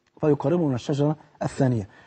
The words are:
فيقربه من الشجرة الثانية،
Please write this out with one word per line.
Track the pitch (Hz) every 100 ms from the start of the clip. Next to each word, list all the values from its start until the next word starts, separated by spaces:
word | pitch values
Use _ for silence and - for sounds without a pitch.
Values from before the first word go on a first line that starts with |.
| _ -
فيقربه | 156 143 139 175 156
من | 123
الشجرة | - 143 147 156 - -
الثانية، | 151 - 135 120 98 -